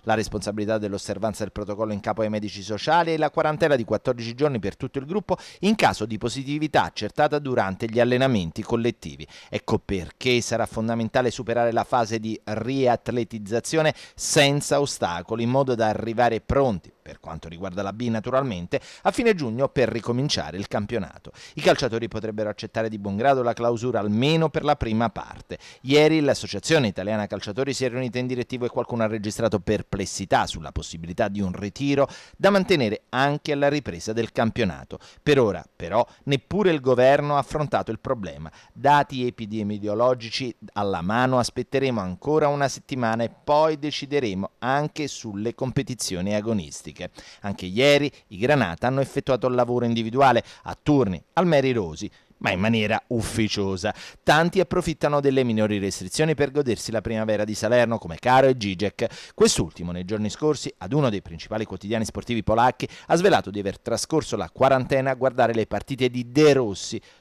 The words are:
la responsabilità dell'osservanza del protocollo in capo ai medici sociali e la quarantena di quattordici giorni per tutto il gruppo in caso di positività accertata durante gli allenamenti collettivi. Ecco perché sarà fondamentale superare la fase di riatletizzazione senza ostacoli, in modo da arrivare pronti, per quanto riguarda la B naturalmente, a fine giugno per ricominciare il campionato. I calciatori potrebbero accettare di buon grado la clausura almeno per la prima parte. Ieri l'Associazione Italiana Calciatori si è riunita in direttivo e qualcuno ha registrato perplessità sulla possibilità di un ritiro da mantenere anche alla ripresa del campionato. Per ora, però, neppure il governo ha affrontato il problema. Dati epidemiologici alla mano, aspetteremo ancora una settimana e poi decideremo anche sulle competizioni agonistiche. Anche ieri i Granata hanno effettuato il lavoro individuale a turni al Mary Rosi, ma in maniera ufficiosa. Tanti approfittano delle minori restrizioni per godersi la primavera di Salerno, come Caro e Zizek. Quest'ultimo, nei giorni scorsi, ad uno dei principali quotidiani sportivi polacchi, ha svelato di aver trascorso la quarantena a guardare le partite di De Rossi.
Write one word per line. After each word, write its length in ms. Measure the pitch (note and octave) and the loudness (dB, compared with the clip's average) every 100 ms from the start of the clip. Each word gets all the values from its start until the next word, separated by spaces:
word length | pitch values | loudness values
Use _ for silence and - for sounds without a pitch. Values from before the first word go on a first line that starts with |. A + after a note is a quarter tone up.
la 120 | A2+ | -2
responsabilità 640 | A2 G2+ G#2 G#2 G#2 G#2 A2 | 0 0 -4 -4 -4 -2 -2
dell'osservanza 640 | G#2 G2 - G2 A2 - | -2 -6 -6 -4 -4 -4
del 100 | G2 | -6
protocollo 400 | - G2 G#2 A2 | -6 -8 -4 -4
in 80 | G#2 | -4
capo 220 | A2+ G#2 | -4 -2
ai 80 | G#2+ | -2
medici 320 | G#2+ G#2 G2+ | -2 -6 -10
sociali 500 | F#2+ G#2 - E3+ E3 | -8 -6 0 2 2
e 60 | D#3+ | 0
la 120 | D3+ | -2
quarantena 460 | - D3+ D3+ D#3+ C3+ | 0 -2 2 2 2
di 80 | |
quattordici 500 | G#2 G#2+ - A#2+ A#2 | 0 -2 -2 -4 -4
giorni 240 | A#2+ D3 B2 | -2 0 0
per 180 | G2 - | -4 -6
tutto 220 | C3 C#3 | -8 -8
il 80 | C#3 | -6
gruppo 300 | G3+ - F3+ - - | -6 -4 -6 -6 -2
in 140 | F#3+ | 0
caso 320 | A3 C3 G2 A2 | 4 2 2 -4
di 120 | G#2+ | -4
positività 640 | A#2 B2 C3+ D3+ D3+ C#3+ | -6 -6 -6 -4 0 0
accertata 540 | F2+ - G#2+ - D3 D3 | 0 -4 -6 0 0 0
durante 480 | C3+ A#2+ F#2+ F#2 A#2 | -2 0 0 -2 -2
gli 140 | A2+ | 2
allenamenti 600 | A#2+ B2 C3+ A2+ E2 - | 4 4 2 2 0 -6
collettivi. 640 | G#2 A#2 A#2 - D#2+ C#2 D2+ - - | -4 -2 -2 -4 -10 -14 -18 -18 -10
Ecco 300 | G#2+ - G#2 | -8 -2 -2
perché 600 | - G2 D#2 - B2+ A#2+ | -2 -6 -6 -4 0 0
sarà 260 | - A#2 A2 | 0 -2 -2
fondamentale 640 | A#2 A2 A#2 A2 C3 B2 | -2 -2 -2 -2 0 0
superare 420 | A#2+ A#2 A#2 A#2+ | -2 -2 0 2
la 120 | A2+ | 0
fase 340 | G#2 B2+ A2 A2+ | 0 0 0 -2
di 200 | A2 G#2+ | -4 -8
riatletizzazione 1500 | - G#2+ A2+ C3+ B2 A#2 - A#2+ A2 A2+ G2+ A#2 - D#3 D#3 - - | -6 -6 -4 2 2 2 0 -4 -4 -6 -4 -4 -2 0 0 0 -10
senza 640 | - - D#3+ C#3 C#3+ - C#3+ | -10 0 4 4 4 2 0
ostacoli, 640 | C#3+ - F#2+ F2 F2+ A2+ | 0 -2 -4 -4 -4 -2
in 80 | A#2 | 0
modo 240 | C3 C3+ | 2 2
da 140 | A2+ A2 | 2 2
arrivare 520 | G#2+ G#2+ A2+ A#2+ A2 | 0 -2 2 2 2
pronti, 520 | - C3 C3+ F#2 - _ | 0 2 4 2 -6 _
per 200 | - D2 | -20 -18
quanto 280 | D#2+ D#2+ E2 | -14 -12 -12
riguarda 340 | E2 F#2+ F2+ | -10 -10 -6
la 100 | G2 | -6
B 160 | G#2 A#2+ | -4 -2
naturalmente, 720 | A2 B2 C3 C3+ F2+ F2 - - - | -2 0 0 0 -4 -4 -4 -6 -4
a 80 | - | -2
fine 240 | - A#3 | 2 2
giugno 340 | F#3 B2+ A#2 C3+ | 2 0 0 0
per 200 | C#3+ A2 | 2 2
ricominciare 680 | A#2 A#2+ A#2+ D3 - D2+ F2+ | 0 -2 0 0 -2 -4 -8
il 120 | G2 | -4
campionato. 640 | A#2+ G#2 A#2 E2+ - - - - | -4 -2 -4 -6 -12 -20 -20 -16
I 60 | - | -2
calciatori 480 | E3 D3 B2+ A2+ A#2 | 2 2 2 -2 -4
potrebbero 420 | G#2+ A2 G#2+ G#2+ | -6 -6 -4 -4
accettare 380 | G#2 A2 A2+ A2+ | -4 -6 -4 -4
di 100 | G#2+ | -4
buon 180 | G2+ G2 | -4 0
grado 260 | C3+ C3+ | 4 4
la 100 | A#2+ | 2
clausura 460 | A#2 A#2 A#2 B2 A2+ | 0 0 0 0 -2
almeno 480 | G#2 G#2+ C#3 E3 D#3+ | 0 2 4 4 2
per 140 | D#3 | 0
la 120 | C#3+ D3 | 0 0
prima 320 | A2+ A2 A#2 | 0 0 0
parte. 480 | - C2+ - - - - - | -4 -14 -16 -14 -14 -16 -10
Ieri 380 | B2 D3 D#3 D#3+ | 2 6 6 6
l'Associazione 680 | C#3+ A2 G#2 G2+ - D#3+ A2+ | 2 2 -2 -6 0 2 2
Italiana 400 | F#2 G2 G#2+ G2+ | -2 -2 -2 -2
Calciatori 460 | G2+ - G2+ C#3 | -6 -6 -4 -2
si 120 | B2 | -2
è 40 | B2+ | -2
riunita 300 | B2 B2+ B2 | -2 -4 -4
in 80 | B2+ | -4
direttivo 400 | B2 A2+ B2+ A#2+ | -4 -4 -4 -4
e 20 | |
qualcuno 360 | C3 A2+ A#2 | -4 -4 -2
ha 20 | A2 | -2
registrato 540 | A2+ G#2 - A2+ G2+ | -2 -4 -2 0 0
perplessità 840 | G2 G2+ - G2 F#2 - F#2+ B2+ F#2 | 0 -2 -2 -6 -6 -6 0 0 0
sulla 260 | E2 C#2+ | -4 -8
possibilità 560 | C#2+ - E2 E2 F2 G#2+ | -10 -10 -10 -8 -2 -2
di 120 | G2+ | 0
un 120 | F#2+ | -2
ritiro 560 | F2 G2+ - C#3 C#3 C3+ - - - | -4 -8 -4 0 2 0 -2 -20 0
da 140 | F3+ | 2
mantenere 520 | G3+ F#3 E3+ A2 G#2+ - | 4 4 2 2 -2 -4
anche 420 | B2 C#3+ D3 - | 0 0 0 -2
alla 160 | C#3+ C#3+ | 0 2
ripresa 440 | D3 A2+ F2 G#2+ | 0 -4 -8 -6
del 200 | A2+ A2 | -2 -2
campionato. 680 | - A2+ A#2+ G2+ C#2 C2+ - - - | 0 0 2 -2 -2 -12 -16 -18 -6
Per 180 | - C#3 | 2 4
ora, 240 | A2 E2+ - | 4 0 -8
però, 300 | - E2+ G#2+ A#2+ - | -12 -4 0 -2 -4
neppure 460 | C3+ C#3 - F#3 F#3+ | -4 -4 -2 0 2
il 100 | D#3 | 2
governo 560 | B2+ B2 B2+ D3 D3 C#3+ | 2 6 8 6 4 0
ha 20 | |
affrontato 520 | - D#3 C#3+ G#2 F#2+ | -2 -2 -2 -2 -2
il 100 | A2 | -6
problema. 500 | - B2 F2+ C#2+ D#2 - - | -4 -6 -6 -10 -14 -16 -20
Dati 540 | - C3+ D3 C#3 C3 B2 | 0 4 4 4 0 -2
epidemiologici 1300 | - G#2+ G#2+ G2+ G#2 G#2 G#2 B2 B2+ A2+ - B2 - G#2 | -4 -6 -4 -4 -4 -2 2 2 2 -4 -8 -8 -10 -10
alla 260 | G#2 G2+ F#2+ | -4 -2 -2
mano, 380 | F2 A2+ C3 B2+ | 0 2 2 2
aspetteremo 640 | A#2 - A#2+ C3+ C3+ A#2 | 0 -4 -2 0 0 -2
ancora 480 | F#2 F2 C#3+ D#3 D3 | -4 -6 0 2 2
una 200 | C#3+ C3+ | 2 -2
settimana 560 | - - B2+ A#2 A2+ | -4 -10 -4 -2 0
e 60 | A2+ | -4
poi 480 | - - D3 D#3+ D#3 | -4 0 4 4 2
decideremo 720 | D3 - C#3 C#3+ A#2 F#2+ G2 - | -4 -6 -4 -2 0 -2 -6 -6
anche 500 | A#2+ C#3+ D3+ - C#3 | -2 0 -2 -4 -8
sulle 460 | - A2+ G2+ A2+ | -8 -10 -6 -6
competizioni 800 | - C3 C#3 B2+ - - F2 G2 | -4 -4 -2 -4 -6 -6 -4 -2
agonistiche. 760 | G#2+ A2 G#2+ D2+ - D#2 C#2+ F2 - - - | -2 0 -2 -4 -12 -16 -14 -14 -16 -20 -14
Anche 240 | G2+ F#2 F#2 | -10 -8 -4
ieri 440 | G2+ C#3+ C#3+ C#3+ - - | 2 4 4 2 -6 -16
i 100 | F#2+ | -4
Granata 500 | B2 D3 A2 - B2 | 2 2 2 0 -2
hanno 120 | C3+ | 0
effettuato 460 | C3 C#3 - B2+ B2+ | -2 -2 0 0 2
il 80 | |
lavoro 300 | B2 A#2+ B2 | 2 2 2
individuale 580 | A#2 A#2 A2+ B2+ C3+ A#2 - - | 0 0 0 4 6 6 0 -10
a 120 | - - | -12 -6
turni 420 | - C#3+ G#2 E2+ - | 2 4 4 0 -4
al 120 | - F3+ | 0 4
Mary 260 | D3 C3 | 4 4
Rosi, 380 | A#2 E2+ D#2+ G#2 _ _ - | 0 -2 -6 -12 _ _ -6
ma 120 | G#2 | -2
in 100 | F#2 | 0
maniera 400 | G#2+ A2+ G#2+ A2 - | 2 2 2 0 -2
ufficiosa. 840 | A#2 G2+ A2+ G#2+ - G2 F#2+ G#2 - - - | -4 -2 0 0 0 -2 -2 -4 -6 -12 -6
Tanti 380 | - D#3 F3 F#3+ | 2 4 4 2
approfittano 600 | E3+ F3+ E3+ D3+ D3 D3 | 0 0 -2 0 2 2
delle 220 | C#3 C3+ | 4 4
minori 360 | A#2+ A2 G#2+ G#2 | 2 2 2 2
restrizioni 560 | G2 - F#2 - D#3+ | -2 -4 -6 0 0
per 180 | C#3+ C#3 | 2 0
godersi 400 | C#3+ C3+ G2+ - | 0 0 -2 -2
la 80 | G#2+ | -4
primavera 440 | A2 A2 A2 G#2 | -2 -2 0 0
di 100 | G#2+ | -2
Salerno, 440 | G#2 A2 B2 A#2 A2+ | -2 2 4 4 0
come 180 | E2 - | -6 -4
Caro 280 | B2 C3 C3+ | 4 6 6
e 100 | B2+ | 4
Zizek. 720 | G2+ F2+ G2 - A#2 - - | -2 -2 -4 -2 -6 -6 -8
Quest'ultimo, 560 | - A3 - E2+ - F2 | 2 2 2 -4 -6 -8
nei 140 | F2 | -8
giorni 240 | F#2 G#2+ G#2+ | -6 -4 -4
scorsi, 440 | - D3+ C#3 - - | -2 0 0 -4 -10
ad 140 | F#2+ | -4
uno 160 | C#3+ C3 | 0 0
dei 140 | G2 | 0
principali 420 | - E2 - G#2+ | -8 -14 -8 -6
quotidiani 400 | G#2+ F#2+ G2+ A2+ | -6 -8 -4 -4
sportivi 380 | G#2+ G2+ - A#2 | -4 -6 -6 -4
polacchi, 460 | G2+ A2 B2 - C3 - - | 0 2 2 2 -6 -8 0
ha 100 | E3+ | 2
svelato 340 | F#3+ B2+ F#2+ | 4 4 0
di 80 | G#2 | -6
aver 220 | G2 - | -6 -6
trascorso 560 | A#2 A2+ - D#3 A#2+ G#2+ | -6 -4 -2 -2 -2 -4
la 140 | E2 | -4
quarantena 600 | - C3 C3 B2 C3+ C3+ | 2 4 4 2 0 0
a 40 | |
guardare 400 | B2+ C3 B2 A2+ | 0 0 2 2
le 120 | A2+ G#2 | 2 -2
partite 440 | G#2 - B2+ B2+ | -4 -6 -2 -2
di 200 | B2 A#2+ | -2 -2
De 220 | C3 D3+ | 4 6
Rossi. 480 | C3+ A2+ F#2+ - A2 - _ | 6 2 -4 -8 -10 -12 _